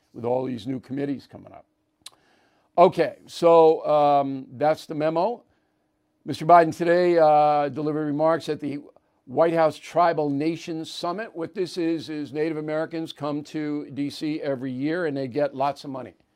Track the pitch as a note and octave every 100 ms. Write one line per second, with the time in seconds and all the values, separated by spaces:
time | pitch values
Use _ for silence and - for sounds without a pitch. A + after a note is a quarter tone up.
0 | _ B2+ A#2 B2+ C3 A#2+ G#2 C3 - C3+
1 | C#3+ C3 - - G2 - _ _ _ _
2 | - _ _ _ _ _ _ - F3+ -
3 | C#3 - - - E3+ E3+ D#3+ D#3+ D3+ D3+
4 | D3 C#3+ C#3 C3+ C3+ B2 D3 D#3 - D#3
5 | D#3 E3 G3 A#3+ _ _ _ _ _ _
6 | _ _ - C#3 D#3+ F3 D#3+ - E3+ F3
7 | F3+ E3+ D#3 D3+ D3+ D3 D3 C3+ D3+ D3+
8 | D3+ D3 D#3+ E3 - D3 C#3+ C#3+ - _
9 | _ _ - B2 E3+ E3 D#3 D3 - D#3+
10 | E3+ D#3 D3 C#3 D#3 E3 - D#3+ D#3 -
11 | F3 F3+ A3+ E3+ E3 G3 F3 F#3+ E3 E3
12 | B2+ D3+ C#3 D3 D#3+ D#3 D#3 D#3 D#3+ E3
13 | D#3+ - D3 D3 D3 D#3 D3+ D3 D3 C3+
14 | C#3+ C#3+ D#3 D3+ D3 C3+ C3+ B2+ C#3+ E3+
15 | E3 C#3 C3+ B2 C#3+ C3 C#3 C#3 D3 C3
16 | A2+ - _